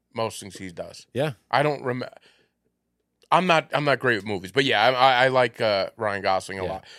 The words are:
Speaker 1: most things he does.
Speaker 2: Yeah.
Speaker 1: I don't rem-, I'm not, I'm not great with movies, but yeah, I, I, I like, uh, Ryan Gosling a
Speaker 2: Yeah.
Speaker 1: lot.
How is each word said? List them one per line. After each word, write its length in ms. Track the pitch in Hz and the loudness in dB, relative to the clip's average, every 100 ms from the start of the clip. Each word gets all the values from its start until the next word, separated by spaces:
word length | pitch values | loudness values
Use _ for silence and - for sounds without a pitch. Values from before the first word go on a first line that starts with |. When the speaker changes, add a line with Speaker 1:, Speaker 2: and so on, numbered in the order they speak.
| _ | _
Speaker 1:
most 260 | 117 113 - | -8 -8 -8
things 160 | 104 - | -14 -14
he 120 | 95 | -14
does. 380 | 85 87 - - | -14 -16 -18 -10
Speaker 2:
Yeah. 200 | 117 151 113 _ | -4 -4 -6 _
Speaker 1:
I 140 | 123 | 0
don't 180 | 147 143 | 0 -2
rem-, 200 | 127 127 - - _ _ _ _ _ _ _ _ _ _ _ | -6 -8 -10 -16 _ _ _ _ _ _ _ _ _ _ _
I'm 140 | 156 180 | 2 4
not, 220 | 160 - | 2 0
I'm 120 | 139 147 | -2 0
not 140 | 131 | 0
great 180 | 131 110 | 2 0
with 80 | 101 | -2
movies, 260 | 101 90 | -6 -4
but 140 | 135 139 | -2 0
yeah, 180 | 107 | 4
I, 60 | 113 | 4
I, 340 | 127 131 123 131 | 6 4 6 4
I 20 | |
like, 320 | 131 123 - | 4 0 0
uh, 300 | 117 98 87 - | 0 0 -2 -4
Ryan 260 | 107 98 | -4 -2
Gosling 380 | 98 95 92 95 | 0 0 -2 -6
a 40 | 92 | -6
Speaker 2:
Yeah. 40 | |
Speaker 1:
lot. 160 | 95 - | -8 -12